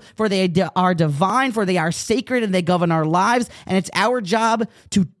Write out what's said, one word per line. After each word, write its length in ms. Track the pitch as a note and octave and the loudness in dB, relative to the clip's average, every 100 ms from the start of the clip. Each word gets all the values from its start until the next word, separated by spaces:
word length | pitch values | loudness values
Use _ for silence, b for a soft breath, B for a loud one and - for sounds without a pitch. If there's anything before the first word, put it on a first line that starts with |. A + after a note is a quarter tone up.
| B B | B B
for 120 | A3 | -2
they 200 | F#3+ F#3 | 0 0
di-, 240 | E3+ F3 F#3+ | 0 0 0
are 200 | F3+ F3 | 0 2
divine, 560 | D#3+ C#3+ F#3+ A#3+ C4+ | 0 0 0 0 0
for 140 | A3 F#3+ | 0 0
they 120 | F3+ | 0
are 140 | D#3+ | 0
sacred, 500 | - - B3 - B3+ | -2 -2 -2 -2 -2
and 120 | G#3+ | 0
they 80 | F#3 | 0
govern 300 | F3 F3+ E3+ | 0 0 2
our 140 | D#3+ D#3 | 0 0
lives. 420 | F3 G3+ B3 A#3+ B B | 0 0 0 -2 B B
And 100 | F#3+ | -2
it's 140 | - | 0
our 280 | F3+ G#3+ B3 | 0 0 0
job 460 | F#3 A3 A3+ A3+ A3+ b b | -2 0 0 0 -4 b b
to 160 | G3+ F3 _ | -2 -2 _